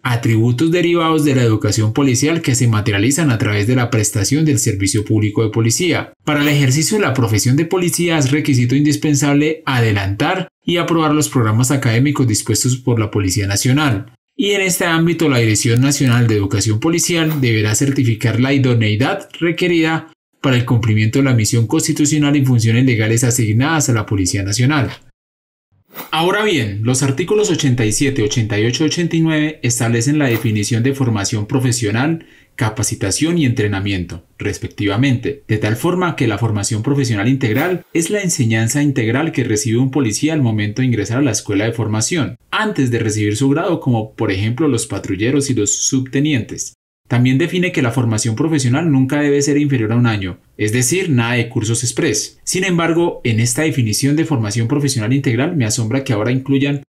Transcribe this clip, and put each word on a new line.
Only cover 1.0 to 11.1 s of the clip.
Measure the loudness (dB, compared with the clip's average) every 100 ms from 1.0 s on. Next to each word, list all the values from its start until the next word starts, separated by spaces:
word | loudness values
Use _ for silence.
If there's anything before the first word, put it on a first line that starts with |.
| 2 2
de | 2
la | 2
educación | 2 2 0 0 0
policial | 2 2 2 0 0
que | 0
se | 2 2
materializan | 2 0 0 0 2 0
a | 0
través | 0 0 0
de |
la | 0 2
prestación | 0 0 -2 0 2 2
del | 2
servicio | 0 -2 -2 -2
público | 0 0 0 0
de | 0
policía. | 0 0 0 0 -2 -4 _
Para | -4 0
el | 2
ejercicio | 2 2 2 0 0
de |
la | 0
profesión | 0 0 2 2 2
de | 2
policía | 0 0 0 0 0
es | 2
requisito | 0 2 2 2 2
indispensable | 2 2 0 0 2 2 2 -2 -2
adelantar | 0 2 0 -2 -2 -2 -2 -6 _
y | -2 -2
aprobar | 0 0 2